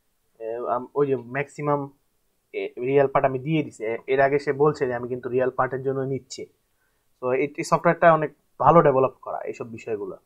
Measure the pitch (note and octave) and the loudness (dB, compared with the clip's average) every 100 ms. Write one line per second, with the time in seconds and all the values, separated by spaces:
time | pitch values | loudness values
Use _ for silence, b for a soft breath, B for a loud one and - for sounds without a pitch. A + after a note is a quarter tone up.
0 | _ _ _ - A2 A#2 A#2+ A#2+ B2+ C#3 | _ _ _ -12 -8 -6 -4 -4 -4 -2
1 | C#3+ C3 A#2+ C3 C#3+ - D3 D3 C#3 _ | 0 -2 -4 -8 -8 -6 -2 -2 -4 _
2 | _ _ _ _ _ G#2 G2 - B2 C#3 | _ _ _ _ _ -8 -8 -6 0 2
3 | C#3 C#3+ C3+ C3 C3+ D#3+ A2 - A2 A2+ | 4 2 0 -2 -2 -2 -2 -6 -6 -6
4 | - C3+ C#3 C#3+ D3 C3+ D3+ D3 B2+ A#2+ | -2 2 2 2 -2 0 0 0 -4 -4
5 | B2 B2+ B2 B2 B2+ - B2+ C3 C3+ C3+ | -6 -8 -4 -2 -2 -2 -4 -4 -4 -4
6 | C3+ C3 B2 - - _ _ _ _ _ | -4 -6 -10 -16 -16 _ _ _ _ _
7 | _ _ B2+ C3 D3 - - D#3+ C3+ C3 | _ _ -2 0 -2 -4 -2 2 2 4
8 | E3+ D#3 D3 _ _ - B2+ E3 D3+ C3 | 4 4 0 _ _ 0 6 8 8 6
9 | C3 - - E2 - A2 A#2+ A2+ - G#2+ | 2 -2 -12 -10 -8 -10 -12 -12 -8 -6
10 | F#2+ E2 | -8 -12